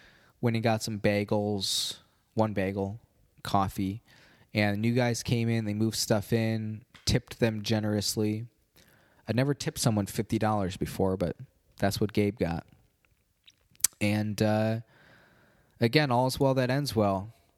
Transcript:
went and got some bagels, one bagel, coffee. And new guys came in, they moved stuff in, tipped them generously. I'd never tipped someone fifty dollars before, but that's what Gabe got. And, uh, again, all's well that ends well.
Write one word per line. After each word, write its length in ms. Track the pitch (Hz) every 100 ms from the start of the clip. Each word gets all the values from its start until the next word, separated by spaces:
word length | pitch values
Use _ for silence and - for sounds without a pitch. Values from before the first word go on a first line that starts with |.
| - - _ _
went 140 | 123 113
and 80 |
got 180 | 113 110
some 180 | - 104
bagels, 1000 | 104 104 104 107 104 104 101 - - - _ _ _
one 200 | - 107
bagel, 460 | 101 95 98 98 113 - _ _ _
coffee. 580 | - 101 98 - 95 107 - - - _ _
And 300 | 110 104 101
new 120 | 117
guys 280 | 120 120 117
came 260 | - 120 117
in, 180 | 117 107
they 100 | 107
moved 220 | 110 -
stuff 360 | - 107 -
in, 520 | 117 110 113 110 107 - - -
tipped 340 | 123 - -
them 220 | 113 110
generously. 880 | 101 110 107 104 101 - 107 107 117 _ _ - - _ _ _ -
I'd 80 | 113
never 180 | 139
tipped 240 | 139 160 -
someone 300 | 131 107 98
fifty 320 | - 107 110
dollars 360 | 107 107 92 -
before, 420 | - - 95 95
but 200 | 85 - - _ _ -
that's 240 | 98 -
what 120 | 107
Gabe 260 | - 101 101
got. 260 | 85 82 - _ _ _ _ _ _ _ _ _ _ - - -
And, 400 | 104 107 107 101
uh, 380 | 107 107 110 113 - _ - - _ _ _ _ _ -
again, 300 | 120 151 147
all's 300 | 120 131 -
well 160 | 135 131
that 160 | 123
ends 240 | 135 139 107
well. 360 | 101 95 107 - _